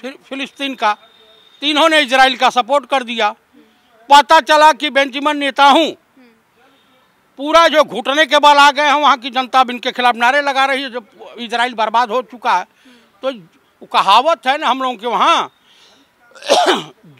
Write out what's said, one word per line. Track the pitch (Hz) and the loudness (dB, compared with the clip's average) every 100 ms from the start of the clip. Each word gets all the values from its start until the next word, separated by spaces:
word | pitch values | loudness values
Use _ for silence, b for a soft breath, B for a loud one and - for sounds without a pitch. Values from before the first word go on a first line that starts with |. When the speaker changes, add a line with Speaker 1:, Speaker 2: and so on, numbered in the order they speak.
Speaker 1:
फिर | 247 294 - | -18 -18 -16
फिलिस्तीन | 269 269 - 277 247 | -14 -12 -10 -10 -4
का, | 214 208 _ _ _ _ _ - | -4 -4 _ _ _ _ _ -8
तीनों | 285 294 320 | -4 0 2
ने | 311 | 2
इजराइल | 254 262 262 240 | 0 2 2 2
का | 247 | -2
सपोर्ट | 247 220 285 247 | 0 -2 -2 -2
कर | 269 | -6
दिया। | 233 233 214 226 _ _ _ _ _ _ - | -4 -4 -4 -6 _ _ _ _ _ _ 2
पता | 285 285 320 | 4 6 2
चला | 311 302 311 | 4 4 4
कि | 262 302 | 2 -2
बेंजामिन | 262 277 262 302 294 | -2 -2 -4 -6 -4
नेतान्याहू | 277 277 277 285 311 | -4 2 4 4 0
Speaker 2:
हम्म। | 113 _ _ 247 _ _ _ _ _ _ _ _ _ _ - | -6 _ _ _ _ _ _ _ _ _ _ _ _ _ -12
Speaker 1:
पूरा | 294 320 330 | 0 2 4
जो | 302 | 2
घुटने | 262 196 240 285 302 | -2 -4 -4 -2 0
के | 285 | 2
बल | 294 285 | 4 6
आ | 285 | 4
गए | 269 294 | 2 0
हैं, | |
वहाँ | 285 277 269 | 0 0 0
की | 254 | -4
जनता | 254 254 262 | -8 -2 0
अब | 247 | -2
इनके | 247 254 | -4 -8
खिलाफ | 247 247 226 | -2 -2 0
नारे | 240 285 | 0 0
लगा | 285 269 269 | -2 -2 -2
रही | 269 | -4
है, | 269 | -6
जो | 240 208 - 190 185 | -12 -16 -20 -20 -16
इजराइल | 233 233 247 | -8 -4 -4
बर्बाद | 226 214 226 240 | -2 0 0 0
हो | 247 | -6
चुका | - 240 247 180 | -8 -8 -4 -2
है। | - _ 262 240 b _ | -4 _ _ _ b _
तो | 262 233 165 _ _ _ | -12 -10 -18 _ _ _
वो | - | -6
कहावत | 226 185 220 302 330 254 | -2 2 2 2 -2 -4
है | 294 | -4
ना | 277 | -2
हम | 262 | -4
लोगों | 262 226 | -6 -8
के | 240 | -6
वहाँ, | 202 285 302 143 _ b b b b b _ _ - - | -2 0 0 -4 _ b b b b b _ _ -10 -2
<clears throat> | - - 240 156 _ 160 | 0 0 -2 -6 _ -20